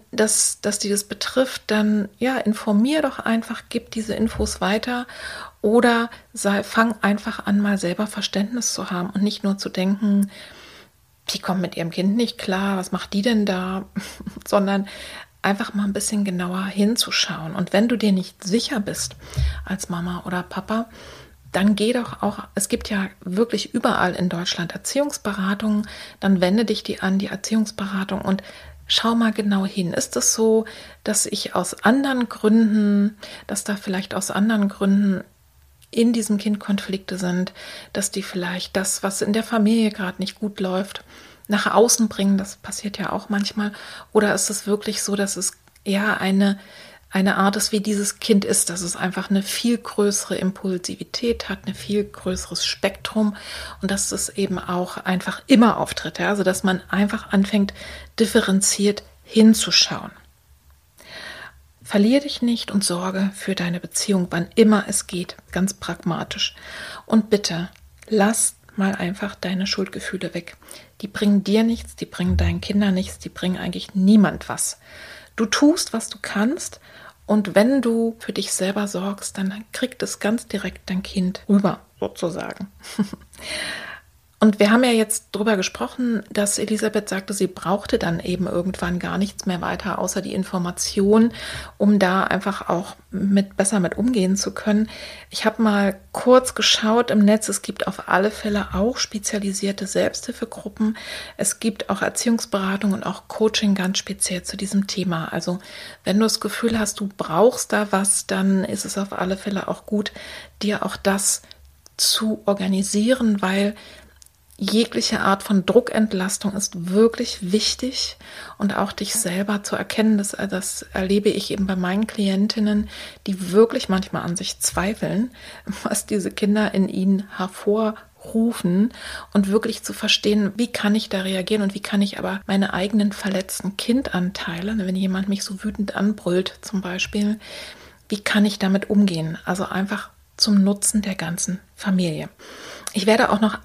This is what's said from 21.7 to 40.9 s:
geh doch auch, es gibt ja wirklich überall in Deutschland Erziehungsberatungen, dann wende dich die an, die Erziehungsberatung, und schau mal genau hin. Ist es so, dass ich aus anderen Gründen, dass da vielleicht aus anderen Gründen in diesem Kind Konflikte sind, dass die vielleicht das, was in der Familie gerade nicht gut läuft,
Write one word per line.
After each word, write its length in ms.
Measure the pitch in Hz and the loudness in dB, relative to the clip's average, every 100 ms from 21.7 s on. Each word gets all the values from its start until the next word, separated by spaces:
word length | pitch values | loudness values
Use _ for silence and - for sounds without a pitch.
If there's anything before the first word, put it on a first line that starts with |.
| 202 | 4
geh 180 | 214 | 2
doch 280 | 247 226 - | 0 -4 -4
auch, 180 | 208 - - - | -4 -4 -8 -6
es 120 | - | -2
gibt 220 | 233 - | -2 -2
ja 200 | 202 196 - | -4 -4 -6
wirklich 520 | 185 185 233 214 - | -4 0 0 -2 -4
überall 420 | 240 - - 180 - | -2 0 2 0 0
in 120 | 180 | -2
Deutschland 460 | 170 180 - 170 | -2 -4 -4 -6
Erziehungsberatungen, 1120 | - - 269 294 285 - 202 190 202 214 208 214 - - - | -8 -4 -2 -2 -2 -6 -2 -2 0 0 0 -2 -8 -18 -2
dann 220 | 196 190 | 2 4
wende 240 | 180 208 220 | 4 4 2
dich 180 | 214 | 0
die 160 | - - | -4 -4
an, 200 | 190 190 | 0 0
die 80 | 196 | -2
Erziehungsberatung, 920 | 196 - 220 208 - 196 196 196 196 | -6 -2 0 0 -2 -4 -4 -4 -4
und 200 | - 190 - - - - - | 0 -2 -2 -18 -20 -14 -2
schau 280 | - 226 233 | 0 2 2
mal 160 | 226 | 2
genau 340 | 214 208 196 190 | 0 0 0 0
hin. 280 | 196 175 | -2 -2
Ist 240 | - - 240 | -2 -4 0
es 160 | - | 0
so, 320 | - 226 220 220 - - - | 2 4 4 0 -8 -20 -10
dass 240 | - 208 - | -4 -2 -2
ich 280 | - - - | -4 -4 -2
aus 280 | 180 - 202 | -2 0 4
anderen 420 | 262 277 254 233 | 4 4 0 -2
Gründen, 880 | - 214 226 220 214 208 202 208 - - - - | 0 4 6 6 4 4 4 2 0 -12 -16 -8
dass 160 | 202 | -6
da 140 | - 196 | -4 -6
vielleicht 380 | - 185 196 - | -4 -6 0 0
aus 160 | - | 0
anderen 360 | - 214 220 202 | 2 4 6 2
Gründen 560 | - 196 196 202 185 - _ _ _ _ _ - | 4 4 6 6 2 -2 _ _ _ _ _ -4
in 200 | - 233 | 2 4
diesem 260 | 233 214 202 | 4 2 0
Kind 220 | 214 202 | 0 -2
Konflikte 580 | - 196 - 190 - 185 | 0 -2 0 -6 -4 -4
sind, 360 | 180 180 185 - - - - | -2 0 -2 -6 -16 -16 -10
dass 180 | - 196 | -4 -4
die 120 | 196 | -4
vielleicht 520 | 190 185 175 180 - 196 | -6 -4 -4 -4 -4 -2
das, 280 | 196 - | -2 -2
was 180 | 196 196 | -4 -2
in 100 | 208 | 0
der 120 | 214 | 0
Familie 480 | 220 226 208 226 220 | 0 2 4 4 2
gerade 260 | 208 185 - | 0 -6 -4
nicht 200 | 185 - | -8 -6
gut 200 | 214 208 | -6 -4
läuft, 460 | 185 185 196 | -2 -2 -4